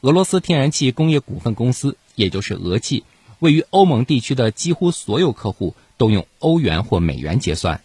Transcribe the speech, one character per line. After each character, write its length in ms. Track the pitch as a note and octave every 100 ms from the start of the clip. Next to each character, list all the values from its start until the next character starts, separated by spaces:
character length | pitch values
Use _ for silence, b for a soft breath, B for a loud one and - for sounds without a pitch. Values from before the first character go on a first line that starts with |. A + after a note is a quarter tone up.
俄 100 | C3
罗 120 | E3
斯 160 | F#3+ F#3
天 200 | - E3
然 120 | C3+
气 200 | - C3+
工 200 | A#2+ D#3+
业 80 | D3+
股 200 | - -
份 140 | A2+
公 180 | G#2+ A#2+
司， 260 | B2 C#3 - _ -
也 140 | G2
就 120 | F#2+
是 140 | - F#2
俄 240 | F2+ F#2+
气， 240 | - - - b b b
位 140 | E3
于 80 | D3+ -
欧 160 | F#3+ F#3+
盟 200 | B2 B2+
地 140 | C#3
区 140 | -
的 160 | C3+ A2+
几 240 | - E3+
乎 160 | E3 F3
所 300 | E3+ - G#2+
有 120 | F3
客 200 | A2+ A2
户 240 | - F2+ - b b
都 120 | A2+
用 160 | G#2 - _
欧 200 | D#3 E3
元 240 | C#3 D#2+
或 160 | A#2+ F#2
美 180 | E2+ B1+
元 220 | C#2+ G2
结 140 | -
算。 280 | D#2+ F2+ D#2